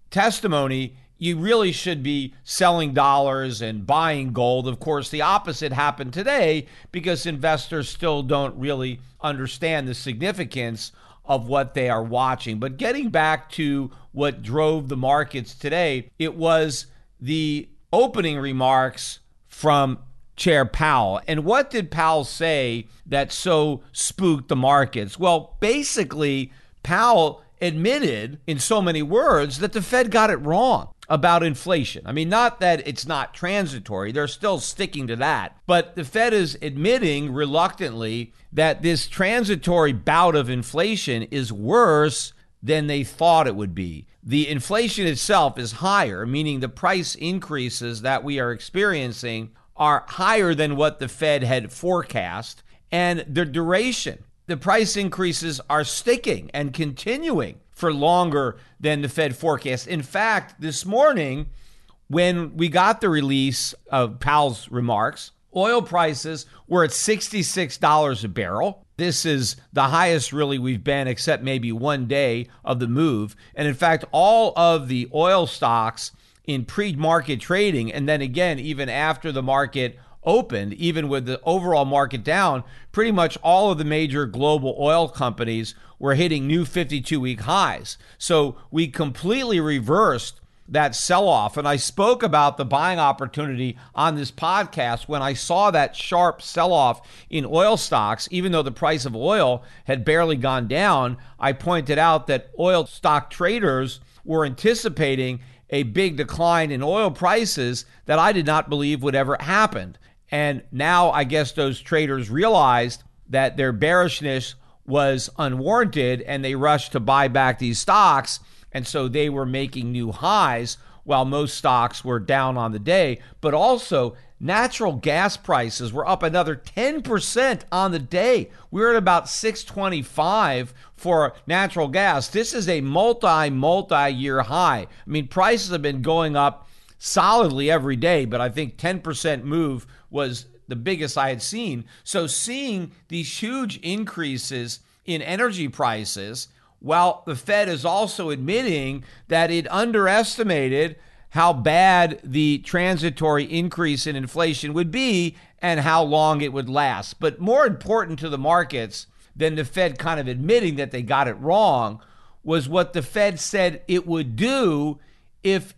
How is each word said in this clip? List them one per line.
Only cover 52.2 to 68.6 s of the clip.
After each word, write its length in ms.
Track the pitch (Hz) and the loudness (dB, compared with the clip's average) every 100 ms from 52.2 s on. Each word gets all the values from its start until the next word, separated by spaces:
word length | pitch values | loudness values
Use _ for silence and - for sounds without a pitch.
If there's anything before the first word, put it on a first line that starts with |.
| 90 90 117 - - - _ | -6 -6 -10 -16 -20 -20 _
and 340 | 170 180 170 147 | 0 0 0 -2
the 180 | 139 165 | -4 -2
duration, 800 | 160 165 185 247 240 - - - _ - | -2 0 2 0 -4 -6 -10 -16 _ -8
the 100 | 160 | -4
price 380 | 180 214 214 202 | 0 2 2 0
increases 640 | 190 - 180 160 165 135 - | -4 -2 -2 -2 -6 -8 -2
are 140 | 151 | -2
sticking 680 | 147 - - 240 247 120 - | -2 -2 0 0 0 -4 -4
and 200 | 143 143 | -6 -4
continuing 840 | 131 156 135 - 262 330 214 101 - _ | -4 -6 -6 -6 -4 -2 -2 -4 -8 _
for 200 | - 175 | -6 -2
longer 680 | 143 147 175 175 143 131 - - - | 0 2 4 2 0 0 -4 -14 -6
than 220 | 151 147 | -2 -2
the 80 | 143 | -2
Fed 260 | 165 156 123 | -2 -2 -2
forecast. 520 | 165 139 143 127 - | -2 -2 -2 -6 -4
In 160 | 165 | -6
fact, 580 | 127 196 226 208 - - | -4 -2 0 0 -4 -8
this 240 | 156 147 185 | -8 -6 -2
morning, 640 | 220 302 247 147 131 151 - - - - _ - | 2 4 4 -2 -4 -8 -14 -18 -20 -20 _ -4
when 460 | 156 180 175 160 156 | 2 2 2 -2 -2
we 140 | 170 | 0
got 320 | 170 190 220 | 4 4 4
the 80 | 202 | 2
release 640 | 156 139 139 135 120 - - - | 2 2 2 2 -2 -6 -10 -4
of 300 | 135 120 123 | 0 0 0
Powell's 500 | 147 151 147 113 - | 2 4 2 -2 -8
remarks, 640 | 120 120 107 113 - - _ _ 180 | -4 -2 0 -2 -4 -14 _ _ -2
oil 260 | 202 240 | 2 2
prices 640 | - 175 160 139 156 156 - - - | 0 0 0 -2 -8 -10 -14 -20 -2
were 160 | 180 | 2
at 80 | 160 | 2
sixty-six 880 | - - 214 - 214 165 185 160 - | 2 0 -2 -2 -4 -2 -2 -4 0
dollars 460 | 160 151 151 123 | 4 4 4 0
a 60 | 107 | -6
barrel. 560 | 90 92 101 | -6 -4 -2